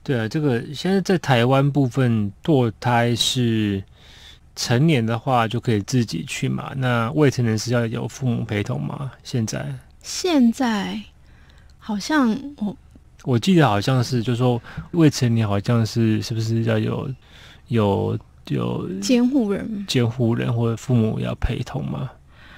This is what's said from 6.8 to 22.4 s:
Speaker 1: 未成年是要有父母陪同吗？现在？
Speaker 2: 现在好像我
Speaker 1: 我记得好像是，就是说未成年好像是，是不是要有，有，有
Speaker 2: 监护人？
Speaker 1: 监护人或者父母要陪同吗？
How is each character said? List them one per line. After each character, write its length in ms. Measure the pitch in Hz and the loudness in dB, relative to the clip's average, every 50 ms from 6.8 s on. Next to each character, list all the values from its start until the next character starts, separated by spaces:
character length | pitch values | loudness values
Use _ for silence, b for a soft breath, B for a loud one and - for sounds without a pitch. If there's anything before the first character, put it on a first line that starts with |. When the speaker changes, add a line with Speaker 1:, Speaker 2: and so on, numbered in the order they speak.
| 131 127 120 117 113 113 | -2 0 0 0 0 0
Speaker 1:
未 180 | 131 151 151 135 | 2 2 2 4
成 140 | - - 120 | 4 2 0
年 120 | 113 110 | 0 0
是 140 | 107 - 117 | -2 -2 -2
要 160 | 123 120 117 | 0 0 0
有 220 | 113 117 123 127 120 | -2 -4 -6 -6 -8
父 180 | - - 131 | -8 -6 -4
母 160 | 123 117 120 117 | -2 -2 -2 -4
陪 180 | 110 110 104 | -4 -4 -4
同 200 | 104 - 127 143 | -2 -4 -4 -6
吗？ 300 | 147 147 - - 139 127 - - | -6 -6 -8 -8 -10 -12 -12 -14
现 240 | - - - 123 110 | -12 -6 -4 -4 -4
在？ 260 | 107 - - - 143 135 127 - - - - | -4 -4 -6 -8 -8 -10 -12 -14 -20 -20 -20
Speaker 2:
现 480 | - - - - - 370 330 285 240 233 | -14 -12 -8 -4 -2 2 4 4 4 4
在 500 | 226 - 262 233 220 202 185 180 190 220 202 - - b b b b b b b b b b b b - | 2 2 0 -2 0 -2 -4 -6 -8 -10 -12 -14 -20 b b b b b b b b b b b b -16
好 200 | - - 214 202 | -10 -8 -8 -6
像 380 | - - 311 302 262 226 202 - - 285 294 | -4 0 2 2 2 2 0 -2 -6 -10 -10
我 200 | - 208 208 - - - - - - - - - - - | -8 -6 -8 -8 -10 -16 -20 -20 -20 -20 -20 -20 -10 -2
Speaker 1:
我 140 | - 127 113 | 0 0 2
记 160 | - 190 190 | 4 4 6
得 140 | 165 151 120 | 6 6 6
好 100 | 104 104 | 4 2
像 240 | 101 139 131 127 | 2 2 0 0
是， 200 | 120 - 131 120 | 0 0 -2 -2
就 100 | 107 123 | -2 -2
是 60 | 123 113 | 0 2
说 220 | 127 123 120 120 B B B B B B | 2 2 0 0 B B B B B B
未 180 | - 175 160 147 | 2 4 4 4
成 220 | - - 135 120 | 4 4 2 2
年 140 | 117 113 110 | 2 2 2
好 140 | 101 101 101 | 2 0 0
像 240 | - - 120 117 113 | 0 2 2 2 2
是， 360 | 107 - 117 113 110 110 107 | 0 0 0 2 2 2 0
是 100 | 104 - | -2 -4
不 80 | 117 113 | -4 -4
是 220 | 110 113 113 113 | -2 -2 -2 0
要 160 | 113 117 110 110 | 0 0 0 0
有， 360 | 110 117 120 117 107 - 131 B B B B B B B B B B - | 0 -2 -4 -4 -6 -8 -8 B B B B B B B B B B -2
有， 500 | 120 113 104 101 98 101 101 101 107 107 - - - - - - | 0 2 2 2 2 2 0 -2 -4 -4 -8 -12 -20 -20 -8 -6
有 420 | 147 131 - - 123 - - - 180 196 | -4 -2 -2 -2 -4 -4 -6 -6 -6 -4
Speaker 2:
监 260 | 202 - 254 240 247 247 | 0 2 4 4 4 4
护 240 | 277 277 226 202 | 2 2 0 0
人？ 320 | 196 - - - 220 202 202 | -2 -4 -4 -6 -8 -8 -6
Speaker 1:
监 240 | - - 127 120 113 | -2 0 2 2 0
护 240 | 113 131 120 113 117 | 0 0 0 0 0
人 180 | 123 127 131 | 0 -2 -2
或 180 | 120 113 120 117 | 0 0 0 0
者 60 | 117 | -2
父 180 | 113 - - 127 | -4 -2 0 2
母 260 | 117 110 110 117 123 | 2 2 2 0 -2
要 140 | 123 120 120 | -4 -4 -2
陪 240 | - - - 120 - | -2 -2 -2 -2 -4
同 260 | 123 - - 147 139 | -6 -6 -6 -8 -6
吗？ 260 | 131 - - 131 127 - - - B B B | -6 -6 -6 -8 -10 -10 -16 -20 B B B